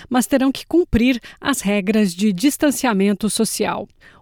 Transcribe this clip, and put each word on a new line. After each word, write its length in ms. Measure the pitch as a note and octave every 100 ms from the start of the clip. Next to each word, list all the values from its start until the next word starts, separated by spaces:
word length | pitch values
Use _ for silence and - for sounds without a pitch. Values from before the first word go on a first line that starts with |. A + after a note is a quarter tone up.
| -
mas 200 | B3+ -
terão 240 | C4+ C4+
que 160 | - -
cumprir 520 | E4 F4 A3 B3 A#3+ - -
as 180 | - -
regras 540 | F#3+ G#3 F#3+ G#3+ G3+
de 180 | E3+ G#3+
distanciamento 960 | F3 C#4 - D4 - B3+ G3 G3+ G3+ G#3
social. 560 | - A3 - G3+ - G3+ _ - -